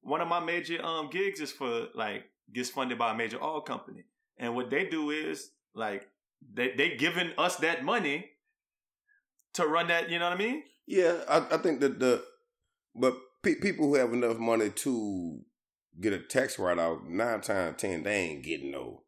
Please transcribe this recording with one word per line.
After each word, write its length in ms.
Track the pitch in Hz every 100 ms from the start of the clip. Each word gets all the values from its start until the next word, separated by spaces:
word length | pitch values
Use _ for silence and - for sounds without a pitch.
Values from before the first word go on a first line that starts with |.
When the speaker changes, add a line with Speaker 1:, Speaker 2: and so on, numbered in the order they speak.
Speaker 1:
one 200 | - 156
of 60 | 165
my 120 | 170
major, 420 | 165 175 170 165
um, 280 | 165 165 147
gigs 300 | 170 196 190
is 120 | 147
for, 360 | - 131 117 -
like, 300 | - 107 101 - _ _
gets 180 | 110 123
funded 260 | - 127 117
by 160 | 117
a 20 |
major 280 | 110 113 113
oil 180 | 151 156
company. 440 | 143 117 - - - _ _ _
And 160 | 120
what 160 | 120 120
they 160 | 135 190
do 240 | 160 151
is, 400 | 151 156 151 - _ _
like, 340 | - 107 101 - _ _ _ 131
they, 180 | 104 127 -
they 200 | 165 117
giving 360 | 156 170 175 147
us 200 | 175 180
that 280 | 156 165
money 460 | 139 233 160 147 208 _ _ _ _ _ _ _ _ _ _ _ _
to 120 | - 160
run 220 | 165 170
that, 220 | 170 165
you 80 | 170
know 100 | 175
what 60 |
I 40 | 180
mean? 240 | 220 294 - _ -
Speaker 2:
Yeah, 340 | 190 170 170 -
I, 260 | 156 -
I 40 | 160
think 220 | 170 135
that 180 | 139 110
the, 260 | 127 120 - _ _ _ _ _ _
but 220 | 113 127 127 - _
pe-, 120 | - 151
people 300 | 202 156 151
who 80 |
have 180 | 139 123
enough 260 | 120 120 113
money 320 | 117 117 107
to 680 | 101 139 120 107 95 85 73 - _ _ _ _ 78
get 120 | 104
a 60 | 95
tax 400 | - 135 131 -
write-off, 440 | 90 87 82 82
nine 360 | - 87 120 110
times 360 | 90 101 85 71
ten, 240 | 101 85
they 120 | 101 104
ain't 280 | 87 71
getting 260 | 67 78 69
no 320 | 69 60 -